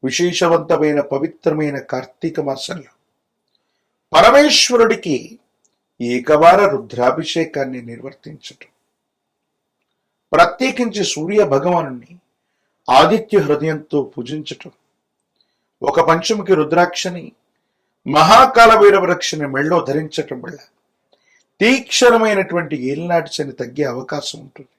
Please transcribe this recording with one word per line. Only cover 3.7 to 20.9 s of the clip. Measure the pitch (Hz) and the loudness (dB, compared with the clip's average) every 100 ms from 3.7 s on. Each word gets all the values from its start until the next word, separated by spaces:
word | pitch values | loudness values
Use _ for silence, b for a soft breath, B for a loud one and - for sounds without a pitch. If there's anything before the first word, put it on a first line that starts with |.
| _ _ _ _ | _ _ _ _
పరమేశ్వరుడికి | 156 208 277 294 233 - 247 226 226 185 131 - 117 _ _ _ _ _ _ | 2 6 6 4 2 0 2 2 0 -4 -6 -6 -20 _ _ _ _ _ _
ఏకవార | 120 123 123 151 165 190 202 | -6 -4 2 6 6 6 4
రుద్రాభిషేకాన్ని | 135 113 - 123 156 151 165 156 147 131 127 117 | -2 -8 -2 -2 -2 -6 -4 -4 -4 -8 -8 -14
నిర్వర్తించటం, | 117 127 - - 151 - - - _ _ _ _ _ _ _ _ _ _ _ _ _ _ _ _ - | -16 -18 -20 -20 -20 -20 -20 -20 _ _ _ _ _ _ _ _ _ _ _ _ _ _ _ _ 2
ప్రత్యేకించి | - - 262 - 233 208 185 | 2 2 -6 -2 -6 -4 -6
సూర్య | - 160 208 185 139 | -6 -2 0 2 0
భగవానుణ్ణి | 165 175 147 127 117 175 _ _ _ _ _ _ - | 0 -2 -4 -12 -18 -20 _ _ _ _ _ _ 0
ఆదిత్య | 123 170 214 220 202 147 | 4 4 2 0 0 0
హృదయంతో | 147 156 156 147 151 131 | -2 -2 -6 -6 -6 -6
పూజించటం, | - 120 151 147 - - _ _ _ _ _ _ _ _ _ _ _ 131 | -10 -12 -12 -12 -16 -18 _ _ _ _ _ _ _ _ _ _ _ -2
ఒక | 156 165 | 0 0
పంచముఖి | 165 175 208 196 175 | -2 -2 -6 -2 -2
రుద్రాక్షని, | 151 165 175 - 185 175 156 _ _ _ _ _ _ _ - | 0 0 0 -2 -10 -12 -18 _ _ _ _ _ _ _ -2
మహాకాల | 151 151 226 254 226 226 185 | 0 6 8 8 8 6 8
భైరవ | 202 175 180 | 6 6 0
రక్షని | 175 - 156 143 131 | -2 -4 -6 -6 -4
మెళ్ళో | 147 170 - | -2 -2 -2
ధరించటం | 143 156 - 147 123 120 | -6 -6 -8 -10 -10 -14
వల్ల | 143 - _ _ | -20 -20 _ _